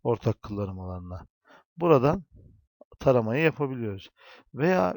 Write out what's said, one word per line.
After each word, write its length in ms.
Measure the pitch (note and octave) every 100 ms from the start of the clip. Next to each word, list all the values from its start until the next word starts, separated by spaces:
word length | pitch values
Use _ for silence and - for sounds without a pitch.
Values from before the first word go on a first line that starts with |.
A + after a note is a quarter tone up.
Ortak 380 | A#2+ A2+ A#2 -
kullanım 380 | G2+ G2+ G2 F#2+
alanına. 480 | F#2 F2+ F2+ F#2 - _ _ - _ -
Buradan 460 | E3+ C#3+ C3 G3 - - - _ _ _ _ -
taramayı 440 | C#3 B2 A2 C3
yapabiliyoruz. 680 | D#3+ - C#3+ B2+ A2 F#2+ - _ - - _
Veya 420 | B2+ D#3+ F#3 F#3